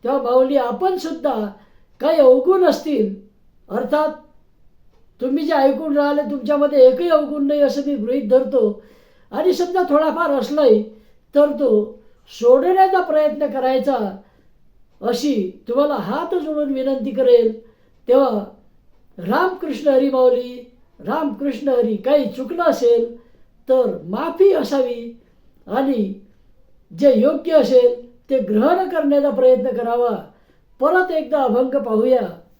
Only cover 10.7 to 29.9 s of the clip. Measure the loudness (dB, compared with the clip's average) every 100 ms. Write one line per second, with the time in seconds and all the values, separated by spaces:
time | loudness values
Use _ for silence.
10.7 | 2 0 -16 _ _ _ 2 2 0 0
11.7 | 0 -2 -12 _ _ _ -2 4 4 4
12.7 | 2 4 2 0 0 0 -2 -4 -2 -2
13.7 | 0 -2 -2 -4 -8 _ _ _ _ _
14.7 | _ _ _ -6 -4 -2 -2 -4 -10 -6
15.7 | -2 0 -2 -4 -6 -4 -6 -4 -4 -4
16.7 | -4 -4 -4 -6 -2 4 4 4 -4 -18
17.7 | _ _ _ 0 2 2 -2 -8 -18 _
18.7 | _ _ _ _ -14 -4 -2 -2 -4 -8
19.7 | -4 0 2 2 2 2 2 -6 -14 -20
20.7 | _ _ _ -8 -6 -6 -6 -8 -6 -2
21.7 | 0 0 -2 0 0 0 -8 -10 -2 0
22.7 | 0 2 2 0 -10 _ _ -20 _ -2
23.7 | 0 0 -4 -8 -6 -6 4 4 4 -2
24.7 | -2 -2 -6 -12 -18 _ _ _ _ -6
25.7 | -2 -2 -2 -4 -8 _ _ _ _ _
26.7 | _ _ 2 4 4 2 0 2 2 4
27.7 | 4 4 0 -12 _ _ -4 0 0 2
28.7 | 0 -2 -2 0 0 0 2 4 4 0
29.7 | -4 -4